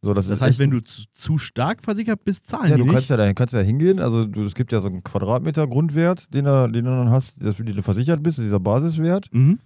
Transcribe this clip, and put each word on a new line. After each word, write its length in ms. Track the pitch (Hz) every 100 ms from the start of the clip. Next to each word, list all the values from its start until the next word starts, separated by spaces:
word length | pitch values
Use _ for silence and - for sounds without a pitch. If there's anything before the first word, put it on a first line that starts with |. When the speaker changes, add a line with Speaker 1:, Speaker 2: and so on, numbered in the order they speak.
Speaker 1:
So, 120 | 104
das 140 | 98 92
Speaker 2:
Das 80 | 104
Speaker 1:
ist 40 |
Speaker 2:
heißt, 100 | 131
Speaker 1:
echt 60 | 123
Speaker 2:
wenn 120 | 139
du 80 | 127
zu, 220 | 113 - 107
zu 240 | _ - 156
stark 460 | - - 135 226
versichert 400 | - 208 226 208 -
bist, 220 | 190 -
zahlen 220 | 254 143
Speaker 1:
Ja, 60 | 135
Speaker 2:
die 40 |
Speaker 1:
du 60 | 123
Speaker 2:
nicht? 80 | 156
Speaker 1:
kannst 140 | 131
ja 80 | 123
dahin, 180 | 101 95
kannst 180 | 123
ja 60 | 117
hingehen. 380 | 98 123 170 190
Also, 260 | 127 113 110
du, 180 | 101
es 120 | 101 95
gibt 160 | 123
ja 100 | 113
so 60 | 98
einen 160 | 92
Quadratmeter 640 | - 101 95 123 156 156 147
Grundwert, 640 | 123 160 147 170 180 -
den 120 | 131 143
er, 200 | 139 123
den 180 | 117 120
du 60 |
dann 180 | 127 123
hast, 320 | 131 - -
das, 140 | 107 98
den 80 | 113 101
du 80 |
versichert 400 | 98 98 131 165
bist, 140 | 160 147
dieser 200 | 110 101
Basiswert. 680 | 95 117 165 160 160 190 202
Speaker 2:
Mhm. 260 | 120 135 214